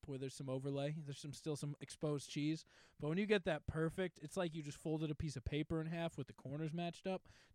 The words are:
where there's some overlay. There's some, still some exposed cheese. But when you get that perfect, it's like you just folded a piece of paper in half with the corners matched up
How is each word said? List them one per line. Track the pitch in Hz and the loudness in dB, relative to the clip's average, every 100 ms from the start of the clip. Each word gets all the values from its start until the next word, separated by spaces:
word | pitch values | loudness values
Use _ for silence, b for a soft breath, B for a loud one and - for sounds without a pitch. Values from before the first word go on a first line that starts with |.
| - | -4
where | 135 | -4
there's | 131 | -4
some | - 139 | -4 -2
overlay. | 131 139 139 143 156 | 0 0 0 0 -2
There's | 143 139 | -4 -6
some, | 151 | -6
still | 135 156 | -4 -2
some | 147 147 147 | 0 -2 -4
exposed | 143 - 151 147 - | -8 -2 0 0 0
cheese. | 147 151 160 - b b - | 0 2 2 -4 b b -4
But | 147 | 2
when | 175 | 4
you | 208 | 6
get | 208 | 6
that | 175 151 - | 4 2 0
perfect, | 160 160 190 180 - | 2 2 2 -2 -2
it's | 151 190 | -4 0
like | 175 | 0
you | 160 | 0
just | 147 - | -6 -4
folded | 160 156 156 | 0 2 2
a | |
piece | 147 156 123 | 0 -2 -4
of | |
paper | - 147 156 160 | 0 0 2 0
in | 160 | 0
half | 170 165 - | 0 0 -2
with | 131 | -6
the | |
corners | - 131 147 160 | -8 -6 -2 -2
matched | 165 170 - 190 | 0 -2 -2 -2
up | 185 - b b | -2 -4 b b